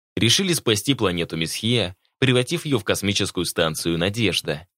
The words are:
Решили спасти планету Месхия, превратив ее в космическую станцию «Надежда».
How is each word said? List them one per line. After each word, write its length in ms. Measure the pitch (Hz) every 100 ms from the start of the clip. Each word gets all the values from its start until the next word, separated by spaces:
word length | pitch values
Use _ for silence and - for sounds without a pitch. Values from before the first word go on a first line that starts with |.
| _ -
Решили 360 | 113 143 190
спасти 400 | 156 120 107 -
планету 420 | 123 98 85 82 80
Месхия, 600 | 80 - 113 120 90 - _ _
превратив 480 | 127 123 123 165 151
ее 120 | 127
в 60 |
космическую 640 | - 92 98 101 95 92 82
станцию 500 | - 80 78 85 82
«Надежда». 680 | 92 110 101 82 80 76 -